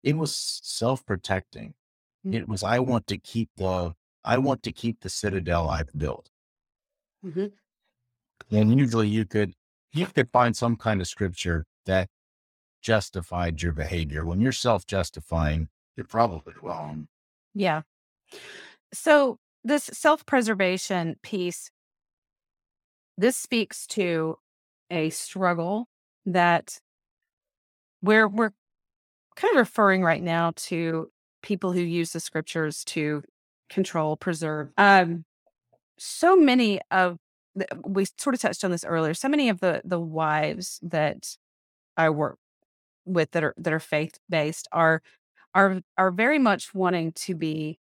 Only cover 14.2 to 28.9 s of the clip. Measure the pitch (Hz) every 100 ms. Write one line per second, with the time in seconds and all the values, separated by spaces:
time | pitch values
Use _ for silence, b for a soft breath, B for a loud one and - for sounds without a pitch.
14.2 | 78 90 123 127 123 104 - 98 90 -
15.2 | - 82 76 80 78 _ _ - 127 113
16.2 | 117 82 - 78 90 76 76 78 76 _
17.2 | _ _ _ 202 185 156 - _ _ _
18.2 | _ B B B B B _ - - 294
19.2 | 269 - _ _ 240 294 - - 311 302
20.2 | - 269 226 202 185 185 - 185 165 -
21.2 | - 202 175 - - _ _ _ _ _
22.2 | _ _ _ _ _ _ _ _ _ -
23.2 | 214 254 - 240 208 - - - 180 165
24.2 | 160 160 _ _ _ _ _ 175 160 -
25.2 | - 190 185 170 165 208 240 _ _ _
26.2 | - 180 175 170 - - _ _ _ _
27.2 | _ _ _ _ _ _ _ _ 190 214
28.2 | 214 208 220 _ _ _ _